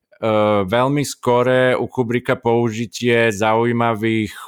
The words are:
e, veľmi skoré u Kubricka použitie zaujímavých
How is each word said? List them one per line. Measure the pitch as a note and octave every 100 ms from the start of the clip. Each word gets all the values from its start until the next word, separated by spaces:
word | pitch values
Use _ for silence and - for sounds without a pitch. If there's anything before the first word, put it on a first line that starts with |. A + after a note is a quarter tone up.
| _
e, | _ A2 G#2+ G#2+ G#2
veľmi | F#2 A#2 C3 D3
skoré | C3+ - B2 B2 B2 B2+ B2+
u | B2 A2
Kubricka | - A#2 A#2+ B2 B2+
použitie | A#2 A#2 A#2+ A2 A2+ - A#2+ A#2 A#2
zaujímavých | G2 A2 A2 A#2+ A#2 A#2 G#2+ A2+ A2+ G#2 -